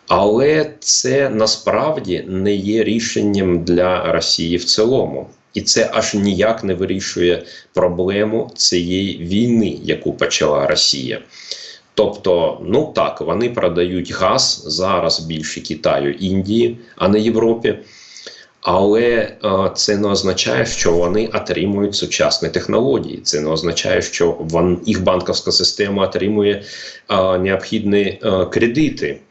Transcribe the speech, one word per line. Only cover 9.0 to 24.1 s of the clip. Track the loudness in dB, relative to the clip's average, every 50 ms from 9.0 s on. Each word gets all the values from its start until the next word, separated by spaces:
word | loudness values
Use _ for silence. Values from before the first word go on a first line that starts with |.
| -2 -2 -4 -6
війни, | -6 -2 0 2 2 4 4 4 2 2 -2 -4 -4
яку | -4 -4 -2 -2 -4 -2
почала | -2 -2 -2 0 0 2 2 2 2 2
Росія. | 0 2 2 0 0 0 -2 -4 -6 -6 -8 -10 -16 -20 -20 -14 -14 -14 -14 -14 -18 -20 -20 _ _ 0
Тобто, | 2 2 2 0 -2 0 2 2 2 2 0 -2 -4 -4
ну | 0 0 0 0 0 -2
так, | -2 -2 -2 -2 -4
вони | -4 -2 -2 0 0 -2
продають | -2 0 0 0 2 2 0 0 0 -4 -4 -4 -4
газ | 0 0 2 2 2 2 0 -2 -4 -6
зараз | -6 -4 -2 0 0 0 0 0 0 -2 -2
більше | -4 -6 -6 -6 -6 -8 -10 -10
Китаю, | -8 -8 -8 -2 0 0 0 2 0 -2 -4
Індії, | -2 -2 -2 0 0 0 0 2 2 2 0 -2 -6 -14 -16 -6
а | -2 2 2
не | 4 4
Європі. | 2 2 2 2 2 2 2 0 0 -2 -4 -4 -8 -20 -20 -20 -20 -20 -20 -20 -20 -20 -20 -20 -20 _ _ -10
Але, | -4 0 2 2 4 4 4 4 4 2 2 2 0 -2 -6 -4 -2
е, | 0 0 2 0 0 0
це | -2 0 0 2
не | 2 2 0
означає, | 0 0 0 0 0 0 -2 -2 0 0 0
що | -2 -2 -2 0 2 2
вони | 2 2 2 2 0 -2
отримують | -2 -4 -6 -4 -4 -2 -2 0 0 0 0 0 0 -2
сучасні | -2 -4 -2 -2 0 0 0 0 0 -2 -2
технології. | -2 -2 -2 0 0 2 2 2 2 0 -2 -4 -8 -8 -4
Це | -2 -2 -2
не | 0 0
означає, | -2 -2 -2 -2 -2 -2 -2 0 0 0 0
що | -2